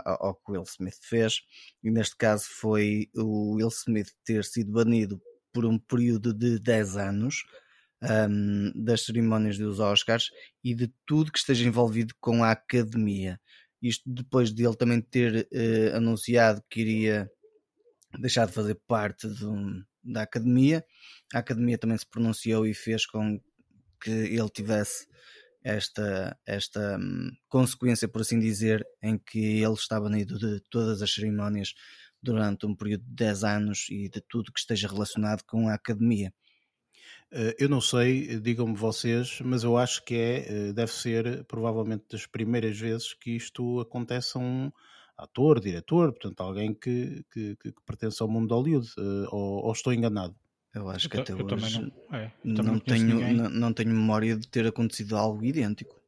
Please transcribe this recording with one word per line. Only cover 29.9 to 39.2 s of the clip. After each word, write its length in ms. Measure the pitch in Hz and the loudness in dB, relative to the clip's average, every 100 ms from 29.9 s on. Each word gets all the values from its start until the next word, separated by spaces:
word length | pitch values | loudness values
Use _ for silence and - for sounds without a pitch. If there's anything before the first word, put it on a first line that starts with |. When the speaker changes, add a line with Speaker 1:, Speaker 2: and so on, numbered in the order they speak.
| 110 | -2
Speaker 1:
banido 380 | 104 107 101 107 | 0 0 -2 -4
de 220 | 110 104 - | -2 -4 -4
todas 320 | 117 110 101 | -2 0 0
as 120 | 101 | -2
cerimónias 600 | - 107 104 104 104 98 - - - - _ | -2 -2 -2 -2 -2 -4 -10 -20 -20 -20 _
durante 440 | 123 110 104 101 107 | -2 0 0 0 -4
um 80 | 95 | -4
período 280 | 104 104 | -2 -4
de 120 | - 117 | -6 -2
dez 280 | 110 98 | 0 0
anos 440 | 107 104 104 101 - | 0 0 0 -4 -6
e 180 | 101 98 | -8 -8
de 120 | 107 - | -10 -8
tudo 220 | 117 104 | -6 -6
que 60 | - | -6
esteja 280 | - 107 101 | -4 -4 -2
relacionado 560 | 101 104 107 107 107 - | -2 -4 -2 -2 -2 -4
com 220 | 113 113 | -2 0
a 60 | |
Academia. 600 | 107 - 107 113 107 95 - _ _ _ _ _ _ - - _ | -2 -4 0 2 2 -2 -8 _ _ _ _ _ _ -20 -20 _
Speaker 2:
Eh, 240 | 135 113 - | -4 -2 2
eu 100 | 143 | 2
não 120 | 135 | 2
sei, 480 | - 123 123 131 151 | 2 4 4 2 0
eh, 80 | 117 | -4
digam-me 360 | 113 117 113 104 | -2 0 -2 0
vocês, 640 | 110 110 120 117 | -2 -2 0 0